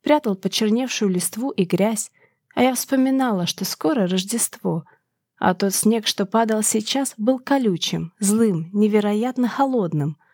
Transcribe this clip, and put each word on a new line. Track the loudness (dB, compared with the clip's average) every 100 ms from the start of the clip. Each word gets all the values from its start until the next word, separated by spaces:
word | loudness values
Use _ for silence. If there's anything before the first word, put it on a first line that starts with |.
прятал | 0 2 2 -2
почерневшую | -4 -2 0 0 -2 -2 0
листву | 0 -2 -4 -4
и | -2
грязь, | 0 2 0 0 -6 _ _ _ _ 0
а |
я | 2
вспоминала, | 2 -2 2 2 2 0 0 -2
что | -4 -8
скоро | -2 0 2 2
Рождество. | 0 -2 -4 -4 -4 -4 -4 -6 _ _ _ _ _
А | 0
тот | 2 0
снег, | 2 2 2 -2
что | -4 -2
падал | 0 0 0
сейчас, | 0 -2 -2 -2 -4 -2
был | 0 0
колючим, | 0 0 2 0 -2 -4 -6 -2
злым, | 0 2 2 0 -2
невероятно | 0 2 2 2 0 -2 -2 -2
холодным. | 0 0 0 0 0 -2 -6 _